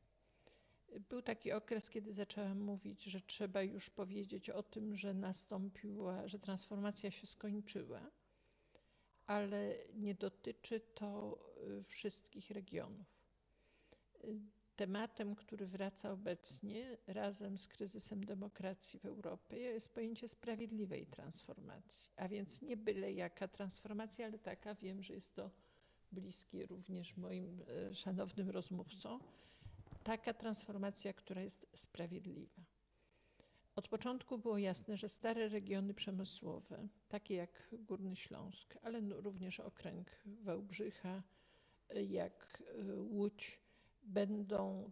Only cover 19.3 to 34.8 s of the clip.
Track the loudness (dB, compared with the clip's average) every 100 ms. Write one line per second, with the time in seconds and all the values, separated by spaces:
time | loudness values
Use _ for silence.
19.3 | -2 -4 -4 0 -2 -2 -2 0 0 -4
20.3 | -4 -2 0 0 0 2 0 -4 -8 -8
21.3 | -8 -8 -8 -8 -10 -10 -14 -12 -4 -2
22.3 | 0 -2 -4 -2 2 4 4 4 2 0
23.3 | 0 -2 0 -2 -2 -2 -2 -2 -2 -2
24.3 | -2 -4 -4 -4 -4 -2 -2 -4 -6 -6
25.3 | -4 -4 -6 -20 -20 -20 -20 -8 -6 -6
26.3 | -8 -6 -4 -4 -4 -4 -4 -4 -4 -2
27.3 | 0 -2 -4 -4 -2 -2 -2 2 2 2
28.3 | 2 2 2 2 0 -2 -4 -2 -4 -6
29.3 | -18 -20 -14 -12 -10 -10 -4 2 2 4
30.3 | 2 2 0 0 0 2 2 -2 -4 -4
31.3 | -2 -2 -4 -12 -12 -10 -4 -2 -2 -4
32.3 | -6 -8 -12 -20 _ _ _ _ _ -20
33.3 | -20 -20 -20 -6 -4 0 2 2 0 0
34.3 | 2 6 6 6 4